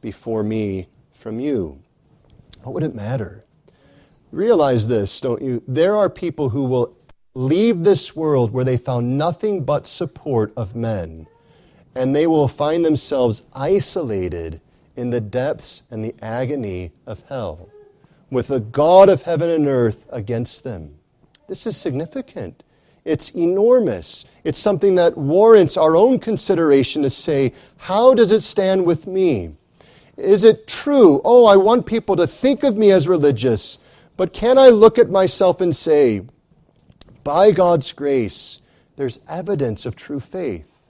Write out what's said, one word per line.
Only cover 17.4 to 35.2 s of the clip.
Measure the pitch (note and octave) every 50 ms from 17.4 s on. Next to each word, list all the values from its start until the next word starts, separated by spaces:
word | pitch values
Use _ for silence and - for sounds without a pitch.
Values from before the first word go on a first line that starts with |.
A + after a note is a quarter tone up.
| A2+ F#2 D#2 D#2+ F2 - _ - - _ _ _ _ _ _ _ _ _
with | C#3 B2+ A#2+ -
the | C#3+ C3
God | A2 G#2+ A#2 - D3 D#3+ F3+ F#3+ G3 G3
of | F#3+ D3 -
heaven | - E3+ D#3 E3 E3+
and | E3+ D#3+ D3 C#3+
earth | C#3 B2+ A#2+ A2+ G#2 - _ _
against | - B2+ G#2 G#2 A#2+ A2+ A#2+ A#2 - - _
them. | C3 A2+ F2 D#2+ D2+ D2 _ _ _ _ _ _ _ _ _ _ _
This | F#3+ - - A#3
is | F#3 -
significant. | - - C3 C3+ D#3 - - C4+ B3 _ _ F#3 A#2 F2 - _ _ _ _ _ _ _ _ _ _
It's | - D#3+ - - - _
enormous. | - E3+ E3+ F3+ G3 G3+ A#3 B3 B3+ A3+ D#3+ A2 F2+ E2 - - - - _ _ _ _
It's | D#3+ C#3+ -
something | - - D#3 C#3+ G3 G3 F#3
that | F3+ F3 E3+ - -
warrants | D3 C#3 D#3 F#3 G#3 A3+ A3+ G#3+ F3+ D3 - F#3
our | D#3+ D#3 D#3+
own | E3 G#3 B3+ C4 G#3+
consideration | - - G#3+ F3+ - - G3 E3 E3 D#3 C#3+ C#3 C3 - - D3+ D3
to | C#3
say, | - - - - D#3 C#3 C#3 A#2+ - - - _ _ _
"How | - - F#3 G3+ A#3 B3+ C4
does | A3+ A#3 F3+
it | G#3 A3
stand | - - - - G3 F#3+ F#3+ F#3+ F#3
with | E3+ E3+ - - G3
me? | F#3 F#3+ F#3+ F3+ C#3+ G2+ F2 E2 D#2 _ _ _ _ _ _ _ _ _ _ _ _ -
Is | - F3+ G3+ G3+ F#3+
it | A3+ G#3+ - - -
true? | - - - C#4+ C#4+ C#4 A#3+ F3 C#3+ C#3 -
Oh, | F#3 A#3+ B3 A#3+
I | A3 G3
want | G3 F#3+ G#3 A#3 B3 F3
people | - A3 A3+ - - G3
to | E3 F3 -
think | - - - C4 C#4+ C#4 -
of | C#4 G#3+ G3+
me | A3 G3+
as | G3 F#3 D3 D#3+
religious, | F#3 E3+ C#3+ D3 C#3 G#2+ A2+ C3 A2+ G#2 - - - - _ _ _ _ _ _ _ -
but | F#3 F3+
can | - - - A#3 C4 C4+
I | C4+ C4
look | A#3+ G#3 G#3 A3 A3 -
at | A#3 -
myself | F3+ F#3+